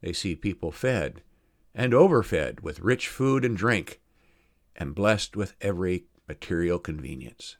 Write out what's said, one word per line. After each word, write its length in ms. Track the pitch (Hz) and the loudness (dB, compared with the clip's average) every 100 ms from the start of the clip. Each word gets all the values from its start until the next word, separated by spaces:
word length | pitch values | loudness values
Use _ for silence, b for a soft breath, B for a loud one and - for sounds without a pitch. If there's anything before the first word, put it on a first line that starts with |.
They 120 | 90 | -6
see 220 | 87 98 80 | -4 -4 -2
people 360 | 101 95 82 | -4 -4 -6
fed 520 | - 127 120 71 - _ _ _ _ _ - | -2 -2 0 -2 -8 _ _ _ _ _ -4
and 180 | 127 | 4
overfed 680 | 120 190 151 101 85 69 - | 8 8 6 2 0 -2 -4
with 180 | 78 76 | -10 -4
rich 280 | 87 123 - | 0 0 0
food 360 | - 131 135 | -2 2 2
and 140 | 123 110 | 0 0
drink, 420 | 107 110 113 - _ _ _ _ _ _ _ - | 2 0 -2 -14 _ _ _ _ _ _ _ -10
and 200 | 73 76 | -8 0
blessed 400 | 101 107 - 101 | 2 2 0 -6
with 200 | 98 - | -6 -4
every 460 | 98 90 92 90 - _ _ | -4 -2 -2 -2 -6 _ _
material 520 | 78 - 87 85 87 | -14 -4 0 2 0
convenience. 800 | - 78 65 69 57 - - - | -2 -8 -8 -12 -14 -16 -18 -20